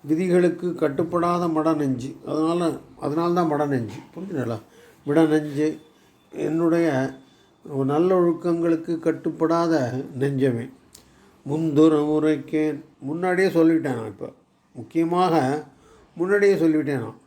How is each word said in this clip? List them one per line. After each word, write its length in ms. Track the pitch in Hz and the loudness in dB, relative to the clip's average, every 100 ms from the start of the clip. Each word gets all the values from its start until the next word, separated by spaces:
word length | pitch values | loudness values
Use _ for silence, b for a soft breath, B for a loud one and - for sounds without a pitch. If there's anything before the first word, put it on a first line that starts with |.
விதிகளுக்கு 640 | 143 156 185 180 175 - 180 | -2 -2 2 4 2 0 -6
கட்டுப்படாத 800 | - 151 139 165 175 170 175 175 | -2 -2 -2 -2 0 0 0 0
மடநெஞ்சு. 600 | 156 156 151 143 123 127 - - | 0 0 0 0 -2 -6 -12 -6
அதனால, 460 | 151 160 170 170 139 - - | -2 0 0 -2 -4 -14 -8
அதனால 320 | 143 151 170 | -4 -2 0
தான் 180 | 175 165 | 2 2
மடநெஞ்சு. 480 | 147 147 131 110 - - | 0 0 -2 -4 -10 -16
புரிஞ்சுதுங்களா? 500 | 170 190 156 117 110 - b b b 139 | -14 -8 -6 -4 -6 -10 b b b -2
விடநெஞ்சு, 720 | 151 160 156 151 143 151 - - b b _ _ | 2 4 2 -2 -4 -4 -4 -18 b b _ _
என்னுடைய 840 | - - 165 170 170 165 131 135 - b b b b | -8 -4 0 2 2 2 0 -2 -8 b b b b
நல்லொழுக்கங்களுக்கு 1300 | - 139 135 147 185 185 175 165 175 170 170 165 165 165 | -8 -2 0 2 2 4 2 0 -2 0 0 0 -2 -4
கட்டுப்படாத 1040 | 165 156 160 151 160 170 170 160 123 127 - | -2 -2 -6 -2 0 2 2 0 0 -4 -8
நெஞ்சமே. 500 | 123 139 135 135 113 127 - _ b b b b b 131 | -4 -2 0 0 0 -6 -16 _ b b b b b -6
"முந்துர 460 | 151 160 147 160 151 151 | -2 0 4 4 4 2
உரைக்கேன்", 720 | 151 156 147 - 156 156 143 - _ | 0 0 0 -2 -2 -2 -4 -14 _
முன்னாடியே 500 | 135 160 180 180 190 | -8 -4 -2 0 2
சொல்லிட்டேன் 480 | 160 165 160 139 117 | 4 4 4 0 -4
நான். 100 | 110 | -8
இப்போ 240 | 98 - - _ _ _ | -12 -16 -16 _ _ _
முக்கியமாக 880 | 131 113 165 165 175 185 160 131 151 - b b b b - | -18 -6 -2 0 2 4 4 2 -2 -6 b b b b -6
முன்னாடியே 380 | 180 202 202 | 0 4 4
சொல்லிவிட்டேன் 460 | 190 165 156 147 135 | 4 4 2 0 -4
நான். 200 | 110 107 | -6 -12